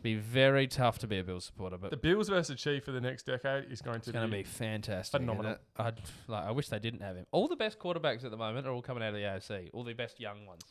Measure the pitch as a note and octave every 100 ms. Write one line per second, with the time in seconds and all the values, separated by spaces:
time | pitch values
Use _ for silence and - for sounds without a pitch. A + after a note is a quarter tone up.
0 | A2+ A2 G#2+ B2+ C3+ C#3 C3+ - B2 -
1 | A2 G2 F#2 F2+ - - F#2 F2+ F#2+ B2+
2 | D#3 G#3 G#3 F#3+ D3+ C3 D3 C#3 C#3 B2+
3 | B2+ B2 - B2+ C3+ C#3 C#3 A#2+ A#2+ A#2
4 | A#2 A#2 A2+ G#2 F#2 - A2 G#2+ G#2+ F#2+
5 | F#2 C#3+ B2 G#2+ A2 G#2 - - A2+ A2+
6 | - - - G#2 F#2+ C3 - G#2+ A2+ A#2
7 | G2 F2+ - E3 C#4 E4+ G#3+ - F3+ E3
8 | D3+ A#2 B2+ A2 A2 A#2+ C3+ B2 A#2 B2
9 | A2 G#2 G2+ G2 - G2+ F2 A#2 A#2+ A#2
10 | A#2 - G#2+ G#2 G2+ E2+ -